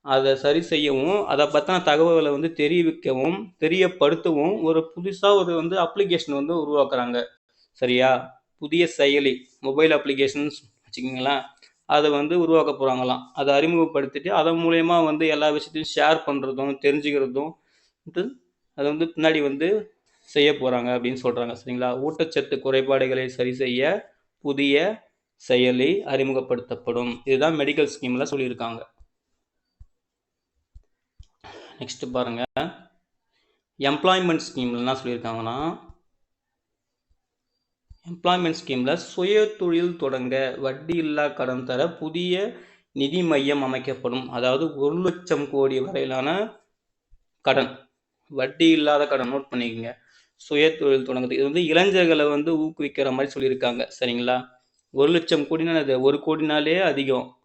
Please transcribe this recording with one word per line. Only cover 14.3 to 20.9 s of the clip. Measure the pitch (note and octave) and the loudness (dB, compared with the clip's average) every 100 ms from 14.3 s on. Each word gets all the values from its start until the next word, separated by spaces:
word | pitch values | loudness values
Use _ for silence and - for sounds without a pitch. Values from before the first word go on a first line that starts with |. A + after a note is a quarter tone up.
| G3 D#3+ E3 | 2 2 2
மூலயமா | E3 E3 E3 E3+ | 2 2 4 4
வந்து | D#3+ D3+ D#3+ | 4 2 0
எல்லா | D3+ D3+ | 2 2
விஷயத்தையும் | D3 - D#3 D#3 - | 0 -4 -8 -4 2
ஷேர் | D3 D#3+ | 4 4
பண்றதும் | D3+ C#3 C3+ C3 C#3 C3+ | 0 -4 -4 -4 -4 0
தெரிஞ்சுக்கிறதும், | C#3+ C#3+ D3 C#3+ C3+ C3 D3+ - _ _ _ _ E3 F3 A3+ C4+ _ _ _ - | 0 2 0 0 0 -2 -6 -10 _ _ _ _ -10 -6 -6 -8 _ _ _ -4
அது | C#3+ | -4
வந்து | D3+ E3 | -2 -4
பின்னாடி | D#3+ D#3+ D#3 | 0 0 2
வந்து | C#3+ C#3 E3 G#3+ G#3 _ _ _ _ | -2 -2 -2 -2 -4 _ _ _ _
செய்ய | D3 C#3+ | 2 4
போறாங்க | C#3+ C3 B2 | 4 0 0
அப்படின்னு | A#2+ | -2